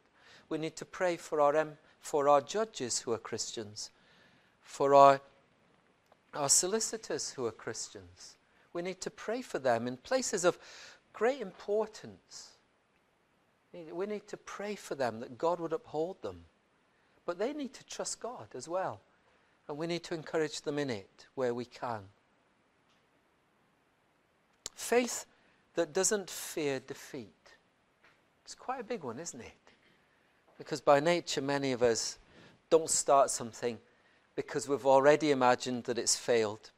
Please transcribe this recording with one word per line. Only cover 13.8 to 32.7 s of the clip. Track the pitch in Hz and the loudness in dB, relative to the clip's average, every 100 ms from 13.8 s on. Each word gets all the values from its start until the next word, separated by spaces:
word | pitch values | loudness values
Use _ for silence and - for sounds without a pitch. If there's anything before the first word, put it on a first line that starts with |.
| 160 170 202 | -14 -8 -6
need | 208 - | -8 -10
to | 180 | -16
pray | - - 202 202 | -14 -12 -10 -10
for | - 151 | -8 -4
them | 123 110 | -4 -4
that | 123 117 | -12 -4
God | 165 175 | -2 -2
would | 165 | -4
uphold | 160 - 151 165 190 | -6 -6 -4 -4 -6
them. | 104 87 85 _ _ _ _ _ _ _ - | -12 -12 -18 _ _ _ _ _ _ _ -10
But | 175 | -4
they | 226 | -4
need | 302 269 | -6 -10
to | - - | -12 -18
trust | - 190 - | -10 -8 -8
God | 226 233 110 | -10 -12 -14
as | 131 123 | -14 -6
well. | 180 175 104 _ _ _ _ _ _ - | -4 -4 -6 _ _ _ _ _ _ -14
And | 147 | -8
we | 170 | -4
need | 170 | -4
to | - | -6
encourage | 170 143 170 156 - | -10 -4 -2 -2 -4
them | - 147 | -6 -4
in | 143 | -2
it | 107 95 _ - - | -4 -8 _ -16 -4
where | 127 | -2
we | 120 120 | -2 -8
can. | - 147 110 98 _ _ _ _ _ _ _ _ _ _ _ _ _ _ _ _ _ _ _ _ _ _ _ _ _ - | -10 -8 -8 -10 _ _ _ _ _ _ _ _ _ _ _ _ _ _ _ _ _ _ _ _ _ _ _ _ _ -18
Faith | - - 233 240 - - _ _ _ _ - | -10 2 2 2 -4 -12 _ _ _ _ -4
that | 165 | -2
doesn't | 151 185 214 180 | 0 0 0 -4
fear | - - - 147 135 | -12 -10 -4 -2 -4
defeat. | 123 135 - 143 101 _ - - _ _ _ _ _ _ _ _ - | -6 -16 -14 -14 -16 _ -20 -20 _ _ _ _ _ _ _ _ -20
It's | - | -20
quite | - 262 | -12 -10
a | 220 | -8
big | 240 | -10
one, | 139 113 | -8 -10
isn't | 170 123 | -12 -14
it? | 107 - _ _ _ _ _ _ _ _ _ - | -16 -20 _ _ _ _ _ _ _ _ _ -20
Because | 147 147 | -8 -4
by | - 143 | 6 6
nature, | 156 175 - - | 6 0 0 -4
many | 139 143 139 | -2 -2 0
of | 123 | 2
us | 120 113 - - _ - - - - | 2 2 -2 -8 _ -20 -20 -18 2